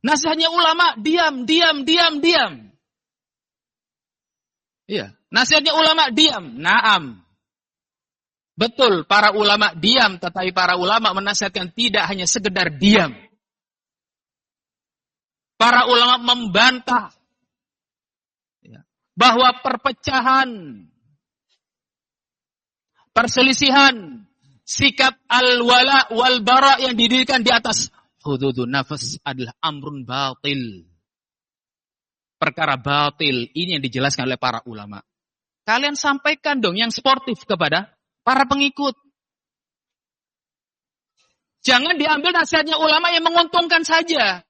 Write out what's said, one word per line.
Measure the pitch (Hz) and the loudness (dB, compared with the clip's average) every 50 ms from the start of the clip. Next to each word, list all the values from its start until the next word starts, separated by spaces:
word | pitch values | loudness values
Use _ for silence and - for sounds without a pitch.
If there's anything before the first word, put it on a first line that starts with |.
| - | 0
Nasihatnya | 240 302 285 302 320 320 320 330 | 0 -2 0 0 -2 -2 0 -2
ulama, | 330 330 349 339 320 320 339 349 339 - 220 | 0 0 2 2 2 2 2 0 0 0 -2
diam, | 208 311 320 349 339 311 285 254 | -2 -2 0 2 0 0 -2 -4
diam, | 247 208 320 330 339 320 311 285 | -4 0 2 2 4 2 2 0
diam, | 269 277 320 349 339 330 320 285 | -2 0 0 2 2 0 0 0
diam. | 277 339 349 311 254 196 151 120 107 101 _ _ _ _ _ _ _ _ _ _ _ _ _ _ _ _ _ _ _ _ _ _ _ _ _ _ _ _ _ _ _ _ _ _ _ _ _ _ _ _ _ _ _ | 0 2 2 2 0 -2 -4 -14 -20 -20 _ _ _ _ _ _ _ _ _ _ _ _ _ _ _ _ _ _ _ _ _ _ _ _ _ _ _ _ _ _ _ _ _ _ _ _ _ _ _ _ _ _ _
Iya. | _ 202 190 107 98 - _ _ _ - | _ -8 -8 -8 -8 -16 _ _ _ -2
Nasihatnya | 226 254 - 302 302 277 320 294 | -2 0 2 2 0 2 0 0
ulama, | 311 320 320 311 330 311 269 226 | 2 2 2 2 2 0 0 2
diam. | 254 311 311 262 208 175 143 113 | 2 2 2 2 -2 -10 -14 -14
Naam. | 127 156 175 196 240 226 220 208 185 156 131 110 92 85 _ _ _ _ _ _ _ _ _ _ _ _ _ _ _ _ _ _ _ _ _ _ _ _ _ _ | -6 -2 0 0 2 2 2 0 0 0 -6 -14 -18 _ _ _ _ _ _ _ _ _ _ _ _ _ _ _ _ _ _ _ _ _ _ _ _ _ _ _
Betul, | - 208 233 233 - 269 233 196 170 156 | -4 -4 -4 0 2 2 4 4 2 0
para | _ 196 208 208 214 196 | _ 2 4 4 4 2
ulama | 208 208 208 202 208 208 202 - | 2 2 2 2 2 0 -2 -2
diam, | 165 151 208 247 262 233 208 185 | -2 -2 0 2 4 2 2 0
tetapi | 175 - 175 175 190 185 185 180 | -4 -10 -8 -6 -4 -6 -4 -2
para | 185 180 175 180 180 | 0 0 0 0 0
ulama | 180 185 214 233 226 208 | 0 0 0 0 0 0
menasihatkan | 185 190 196 202 202 - 214 196 _ 202 180 175 - | -2 -2 -4 -4 -4 -4 -4 -4 _ -8 -10 -8 -6
tidak | - 233 233 196 214 180 165 | -4 -4 -2 0 -2 -2 -2
hanya | 202 190 180 | -4 -4 -4
sekedar | 175 - 247 185 208 185 196 180 170 151 135 | -4 -4 -2 -4 -4 -2 -2 -2 -4 -2 2
diam. | 156 202 208 220 170 147 120 - - _ _ _ _ _ _ _ _ _ _ _ _ _ _ _ _ _ _ _ _ _ _ _ _ _ _ _ _ _ _ _ _ _ _ _ _ _ _ _ _ _ _ _ _ _ _ _ | 4 6 6 6 4 0 -4 -14 -20 _ _ _ _ _ _ _ _ _ _ _ _ _ _ _ _ _ _ _ _ _ _ _ _ _ _ _ _ _ _ _ _ _ _ _ _ _ _ _ _ _ _ _ _ _ _ _
Para | 220 240 247 240 247 | 2 4 4 4 4
ulama | 233 247 240 240 247 247 254 240 240 | 4 4 4 4 4 2 0 2 -2
membantah, | 247 247 233 208 175 202 226 254 254 247 - - 247 240 202 - _ _ _ _ _ _ _ _ _ _ _ _ _ _ _ _ _ _ _ _ _ _ _ _ _ _ _ _ _ _ _ | -2 -2 -2 -2 2 4 4 4 2 0 -4 -2 -2 -2 -2 -6 _ _ _ _ _ _ _ _ _ _ _ _ _ _ _ _ _ _ _ _ _ _ _ _ _ _ _ _ _ _ _
ya, | - - - _ _ _ _ _ _ | -20 -20 -20 _ _ _ _ _ _
bahwa | _ 175 226 254 226 240 254 247 247 - | _ 4 4 4 6 6 4 2 2 0
perpecahan, | - 269 254 240 _ 277 240 _ - - 269 262 233 262 262 269 262 254 233 208 170 147 120 101 85 _ _ _ _ _ _ _ _ _ _ _ _ _ _ _ _ _ _ _ _ _ _ _ _ _ _ _ _ _ _ _ _ _ _ _ _ _ _ _ _ _ _ _ _ _ | -4 -6 -6 -4 _ -6 -6 _ -8 -4 -2 0 0 2 2 2 2 0 -4 -12 -14 -16 -16 -18 -20 _ _ _ _ _ _ _ _ _ _ _ _ _ _ _ _ _ _ _ _ _ _ _ _ _ _ _ _ _ _ _ _ _ _ _ _ _ _ _ _ _ _ _ _ _
perselisihan, | _ 226 233 233 - 254 254 262 262 - 294 277 254 277 277 277 262 226 190 156 131 226 - _ _ _ _ _ _ _ _ | _ -2 0 0 2 2 2 2 2 2 2 2 4 6 6 6 4 0 -10 -16 -18 -18 -20 _ _ _ _ _ _ _ _
sikap | - - - 269 269 254 - 262 262 254 _ _ _ | -10 -4 0 0 0 2 2 0 0 0 _ _ _
al-wala | 233 247 254 247 247 247 240 240 247 247 254 269 277 269 262 - 233 | 0 2 2 2 2 2 2 4 4 4 4 4 4 2 2 0 0
wal | 226 247 254 254 247 | 0 2 2 2 0
bara | 208 226 247 269 269 277 269 247 | 2 2 4 4 6 4 4 4
yang | 262 254 240 | 2 -4 -2
didirikan | 214 233 233 247 262 254 254 269 254 220 | 0 0 2 2 0 0 0 -2 0 2
di | 240 | 2
atas | 247 233 - 233 214 - - - _ _ _ _ _ _ _ | 0 0 0 -2 -4 -4 -6 -8 _ _ _ _ _ _ _
hududun | 147 143 127 135 139 123 123 123 117 | -6 -4 -2 -2 -4 -2 -4 -6 -4
nafas | 131 139 131 _ 151 139 117 123 - - | -4 -4 -4 _ -10 -10 -10 -12 -12 -12
adalah | _ 143 139 131 123 113 - _ | _ -12 -10 -10 -10 -12 -12 _
amrun | - 160 151 143 139 151 147 139 127 117 | -8 -8 -8 -8 -12 -12 -12 -12 -12 -8
batil. | 123 135 139 135 127 _ - 147 139 139 123 113 98 90 80 87 87 _ _ _ _ _ _ _ _ _ _ _ _ _ _ _ _ _ _ _ _ _ _ _ _ _ _ _ _ _ | -6 -6 -6 -6 -8 _ -6 -6 -6 -4 -6 -8 -12 -16 -20 _ _ _ _ _ _ _ _ _ _ _ _ _ _ _ _ _ _ _ _ _ _ _ _ _ _ _ _ _ _ _
Perkara | - 151 - - 160 151 139 127 | -6 -6 -4 -4 -4 -4 -4 -4
batil, | 117 143 143 147 147 147 - _ 160 143 131 123 120 - | -4 -2 -2 0 -2 -2 -4 _ -4 -4 -2 -4 -6 -8
ini | _ 156 180 180 175 | _ -8 -6 -6 -6
yang | 147 135 | -6 -6
dijelaskan | 131 117 127 131 139 139 - 123 131 | -6 -4 -2 -2 -2 -2 -4 -6 -6
oleh | 127 120 | -6 -4
para | - 127 117 117 - | -4 -6 -6 -6 -12
ulama. | 123 113 107 104 104 104 101 _ _ _ _ _ _ _ _ _ _ _ _ _ - | -14 -16 -16 -16 -16 -18 -20 _ _ _ _ _ _ _ _ _ _ _ _ _ -2
Kalian | 220 247 277 294 | -2 -2 -2 -4
sampaikan | 285 269 - 294 277 277 - 294 302 - - 302 285 269 214 | -6 -4 -2 -2 -2 -2 -2 -4 -4 -4 -4 -4 -2 -2 -2
dong | 185 175 202 | -2 -2 -2
yang | 233 233 | -4 -4
sportif | - - - 269 262 262 269 - 226 - - | -6 -2 0 0 0 0 -2 -8 -8 -8 -4
kepada | _ 208 165 165 147 156 175 202 _ _ _ _ _ _ _ _ | _ -4 -2 0 0 0 -2 -4 _ _ _ _ _ _ _ _
para | 233 262 262 | -2 2 2
pengikut. | 277 254 277 277 277 285 - - 285 277 247 _ _ _ _ _ _ _ _ _ _ _ _ _ _ _ _ _ _ _ _ _ _ _ _ _ _ _ _ _ _ _ _ _ _ _ _ _ _ _ _ _ _ _ _ _ _ _ _ _ _ _ _ _ | 2 0 0 -2 -2 -2 -2 -2 -4 -4 -4 _ _ _ _ _ _ _ _ _ _ _ _ _ _ _ _ _ _ _ _ _ _ _ _ _ _ _ _ _ _ _ _ _ _ _ _ _ _ _ _ _ _ _ _ _ _ _ _ _ _ _ _ _
Jangan | _ - 254 247 277 330 381 | _ 2 2 2 2 0 -2
diambil | 302 294 311 311 294 294 349 349 | -2 0 0 0 0 0 0 0
nasihatnya | 349 320 - - 320 302 302 320 | 0 -2 0 0 -2 0 0 -2
ulama | 311 311 311 302 320 349 349 349 | 0 0 2 2 2 0 0 -2
yang | 330 | 0
menguntungkan | 330 339 339 339 339 330 - 349 339 330 339 330 330 | 0 2 2 2 0 2 0 -2 0 2 0 -2 0
saja. | - 320 330 330 339 330 285 226 202 185 175 - _ | 2 0 0 0 0 -2 0 0 0 -2 -4 -10 _